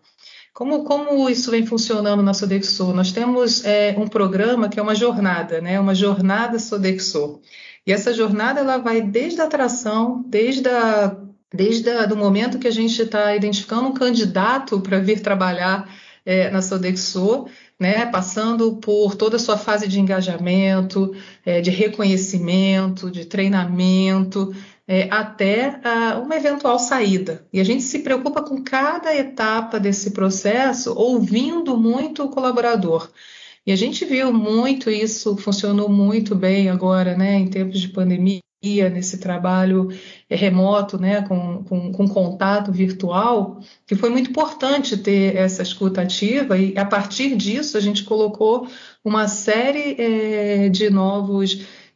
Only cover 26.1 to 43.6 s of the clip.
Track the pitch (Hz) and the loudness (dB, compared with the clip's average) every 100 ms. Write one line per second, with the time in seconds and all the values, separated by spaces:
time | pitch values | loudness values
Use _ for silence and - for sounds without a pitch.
26.1 | 226 269 311 285 285 262 240 247 262 202 | -2 -2 -2 0 0 0 0 0 0 2
27.1 | 185 165 160 - 190 190 269 - 294 262 | 0 -2 -8 -6 0 0 0 -2 -6 -2
28.1 | 254 294 302 294 269 - 269 294 339 320 | -2 -2 -4 -4 -6 -4 -2 0 -2 -2
29.1 | 294 262 - 220 226 226 214 202 196 196 | -2 -2 -4 -2 -2 -2 -2 0 -2 -4
30.1 | 190 190 190 202 247 269 - - - 240 | -2 -2 0 0 0 0 -2 -4 0 0
31.1 | 240 185 226 294 339 277 233 226 254 302 | 2 0 0 0 -2 0 2 2 0 -4
32.1 | - 277 269 254 240 233 226 175 165 - | -6 -6 -2 0 0 0 0 0 -2 -2
33.1 | - - - - - 196 190 247 - 330 | -16 -20 -20 -20 -8 -2 0 0 -2 -2
34.1 | 262 262 226 214 220 262 269 226 214 220 | 0 2 2 2 2 2 0 -2 -2 -2
35.1 | - 214 202 208 196 208 202 208 202 202 | -2 -4 -2 -2 -2 0 0 2 4 4
36.1 | 226 214 190 185 196 190 180 185 185 180 | 2 0 0 2 2 2 2 2 2 2
37.1 | 180 196 196 185 190 190 190 180 185 180 | 2 2 2 2 -2 -2 -2 -4 0 0
38.1 | 180 185 190 - _ 202 202 185 180 185 | 2 2 0 -8 _ -2 2 2 0 -6
39.1 | 185 180 175 180 185 185 190 185 185 - | -6 -6 -4 0 2 4 2 0 -6 -16
40.1 | - _ 180 196 185 196 202 196 190 185 | -20 _ 0 2 4 4 2 0 -2 0
41.1 | 208 196 180 175 175 - 180 180 185 196 | 0 0 -2 -2 -8 -4 -4 -2 0 2
42.1 | 196 175 190 196 208 202 180 185 185 175 | 2 0 0 0 2 0 0 0 0 -2
43.1 | 180 233 226 190 - | 0 2 2 -2 -8